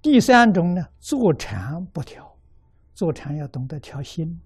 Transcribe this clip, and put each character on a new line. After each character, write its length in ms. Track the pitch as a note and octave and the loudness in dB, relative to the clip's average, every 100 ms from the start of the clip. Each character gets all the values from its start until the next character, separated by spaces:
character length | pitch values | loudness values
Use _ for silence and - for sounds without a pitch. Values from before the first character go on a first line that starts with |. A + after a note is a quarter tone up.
第 200 | D4+ C4+ | 4 4
三 340 | - B3 A#3 | 6 6 6
种 200 | F#3 F3 | 4 0
呢， 140 | F3+ D#3+ _ | -2 -6 _
坐 360 | - C#4+ A3 | -6 0 2
禅 500 | D3 - G#2 G2+ D#3+ F3+ | 0 -4 -10 -8 -10 -10
不 160 | - | -12
调， 340 | C3+ - - _ _ _ _ _ _ | -12 -16 -20 _ _ _ _ _ _
坐 180 | - E3+ | -6 -4
禅 240 | D3+ C#3+ D3 | -4 -8 -10
要 100 | C#3 | -8
懂 200 | C3 C3 | -10 -10
得 120 | D3+ | -10
调 240 | - C#3+ | -12 -14
心。 380 | C#3 - E3 E3+ | -12 -8 -8 -8